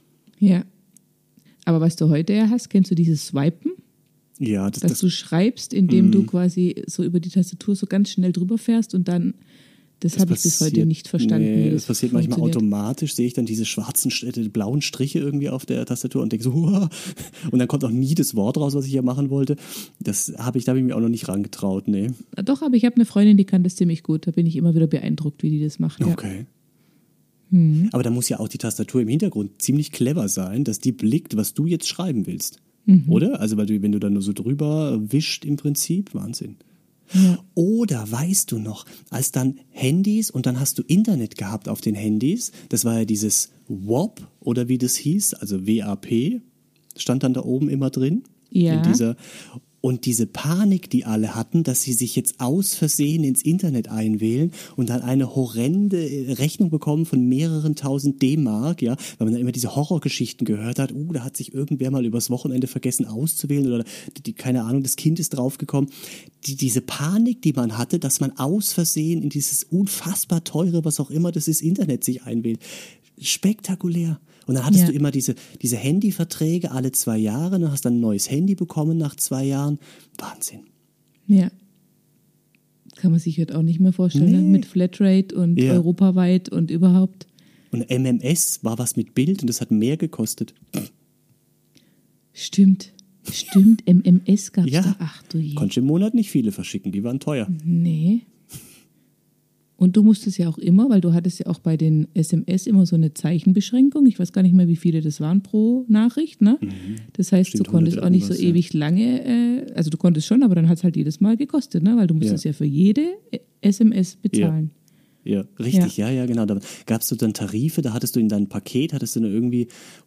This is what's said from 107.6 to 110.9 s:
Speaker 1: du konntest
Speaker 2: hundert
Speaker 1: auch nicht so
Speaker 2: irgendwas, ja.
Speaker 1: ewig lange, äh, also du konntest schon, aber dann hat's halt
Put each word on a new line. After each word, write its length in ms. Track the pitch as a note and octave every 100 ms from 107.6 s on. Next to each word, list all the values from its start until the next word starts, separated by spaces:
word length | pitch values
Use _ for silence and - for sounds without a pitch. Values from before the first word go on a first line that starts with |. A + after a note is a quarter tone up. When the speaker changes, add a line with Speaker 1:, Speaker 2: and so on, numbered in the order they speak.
| G3+
Speaker 1:
du 40 |
konntest 260 | E3 E3 F3
Speaker 2:
hundert 100 | F3+
Speaker 1:
auch 40 |
nicht 160 | F3+ G3
so 60 |
Speaker 2:
irgendwas, 80 | F3+
ja. 80 | F3+
Speaker 1:
ewig 220 | E3+ E3+
lange, 500 | D#3+ D3+ F3+ A#3 B3 B3+ A#3+ A#3+ B3 -
äh, 40 |
also 160 | - D3+
du 80 | E3
konntest 300 | F3+ D#3+ -
schon, 160 | A3+
aber 120 | B3+
dann 140 | F3 E3
hat's 160 | E3
halt 120 | F3+